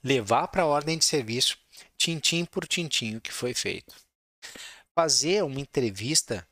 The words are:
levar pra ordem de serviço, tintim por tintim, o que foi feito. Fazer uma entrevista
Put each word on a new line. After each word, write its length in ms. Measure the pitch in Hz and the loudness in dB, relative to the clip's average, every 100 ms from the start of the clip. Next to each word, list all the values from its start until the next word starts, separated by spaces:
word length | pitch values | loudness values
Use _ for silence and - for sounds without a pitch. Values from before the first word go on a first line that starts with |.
levar 460 | 127 135 101 117 170 | 2 0 4 2 2
pra 180 | - 165 | 0 2
ordem 320 | 147 147 160 | 2 0 0
de 60 | |
serviço, 540 | - 151 113 120 131 - _ - - _ | 2 2 0 0 0 0 _ -20 -20 _
tintim 460 | - 160 - 170 | -2 0 0 0
por 220 | 175 - - | -2 -6 -4
tintim, 500 | - 160 - 113 110 | -4 -2 -4 -4 -8
o 40 | |
que 120 | - | -8
foi 220 | - 123 | -6 -4
feito. 400 | 123 - - - - _ _ _ _ - - - - _ | -4 -4 -6 -12 -20 _ _ _ _ -20 -18 -18 -20 _
Fazer 500 | - 165 143 156 202 | 0 2 2 4 2
uma 160 | 160 135 | 0 -4
entrevista 840 | 139 - 120 95 113 156 - 104 - | -2 0 0 -2 0 0 0 -8 -8